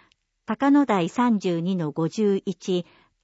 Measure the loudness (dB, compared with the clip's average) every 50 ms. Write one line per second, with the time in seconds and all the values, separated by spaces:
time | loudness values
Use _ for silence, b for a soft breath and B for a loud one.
0 | b b b _ _ _ _ _ _ -8 -4 0 2 4 4 4 4 4 2 0
1 | 0 -2 -2 0 0 2 0 0 0 -2 -2 -2 -2 -2 -2 -2 -4 -4 -4 -4
2 | -4 -4 -2 0 0 0 0 0 -2 -6 -8 -6 -4 -4 -4 -4 b b b b
3 | b b b _